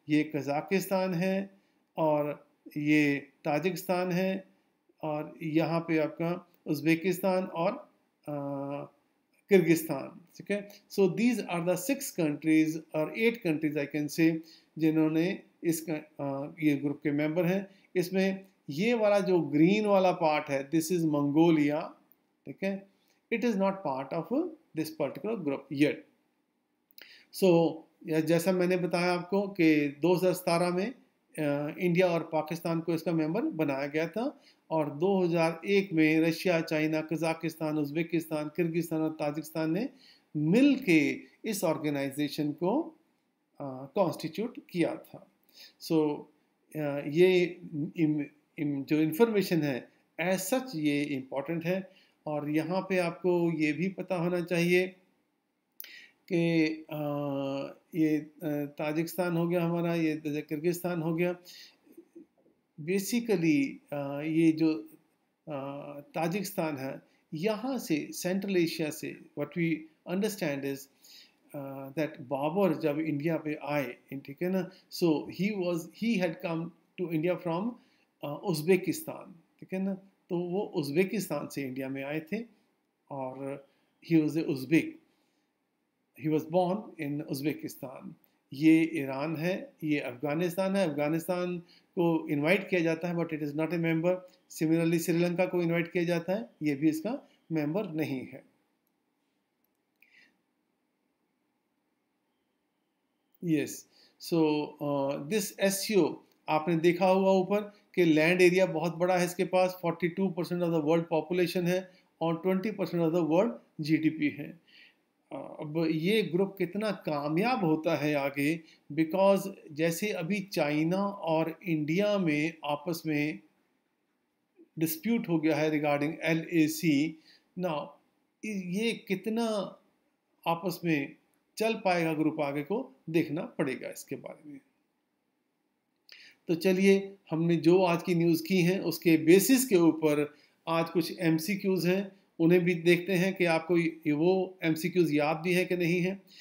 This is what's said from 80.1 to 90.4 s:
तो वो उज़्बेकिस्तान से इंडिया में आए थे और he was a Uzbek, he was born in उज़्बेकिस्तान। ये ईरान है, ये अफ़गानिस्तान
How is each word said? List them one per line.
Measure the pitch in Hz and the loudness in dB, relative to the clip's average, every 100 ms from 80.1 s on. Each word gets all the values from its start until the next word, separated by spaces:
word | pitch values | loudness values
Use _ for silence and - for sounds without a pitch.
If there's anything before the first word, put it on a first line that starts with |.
| _ _ | _ _
तो | 170 | -6
वो | 180 185 | -2 -4
उज़्बेकिस्तान | 208 185 139 143 190 214 185 147 143 | -4 -4 -2 0 0 -2 -6 -8 -8
से | - | -8
इंडिया | 139 131 131 | -8 -8 -8
में | 135 | -8
आए | 135 156 | -6 -8
थे | 156 208 233 _ _ _ _ _ _ | -6 -8 -8 _ _ _ _ _ _
और | 139 131 135 139 135 - _ _ _ - | -10 -10 -8 -10 -10 -14 _ _ _ 2
he | 165 | 4
was | 151 151 | 4 0
a | |
Uzbek, | 156 135 131 156 - - _ _ _ _ _ _ _ _ _ _ _ - | -2 -4 2 2 2 -8 _ _ _ _ _ _ _ _ _ _ _ -10
he | 147 | -2
was | 151 160 | -2 0
born | 175 175 202 214 - | 0 0 -2 -6 -10
in | 143 147 | -6 -6
उज़्बेकिस्तान। | - 139 147 - 135 - 127 139 131 - _ _ _ | -6 -4 -4 -4 -10 -12 -14 -14 -18 -20 _ _ _
ये | 135 156 160 160 | 2 6 6 4
ईरान | 165 135 135 156 156 | -2 -4 -4 -4 -2
है, | 170 196 - _ | -2 -4 -8 _
ये | 156 147 | -2 -2
अफ़गानिस्तान | 131 120 143 151 | -2 -6 -4 -2